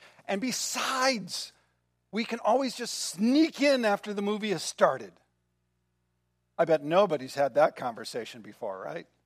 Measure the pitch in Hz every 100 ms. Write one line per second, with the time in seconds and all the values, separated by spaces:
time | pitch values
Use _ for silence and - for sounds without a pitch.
0 | - - - 202 254 - - 254 - 262
1 | 262 240 170 - - _ _ _ _ _
2 | _ 208 226 233 202 247 269 - 240 -
3 | - 160 226 285 320 - 285 262 220 202
4 | 208 202 202 208 214 170 - - 180 131
5 | 98 - _ _ _ _ _ _ _ _
6 | _ _ _ _ _ - 160 156 143 175
7 | 202 147 131 139 139 127 165 - 254 110
8 | - 127 110 120 104 - 107 95 107 170
9 | - _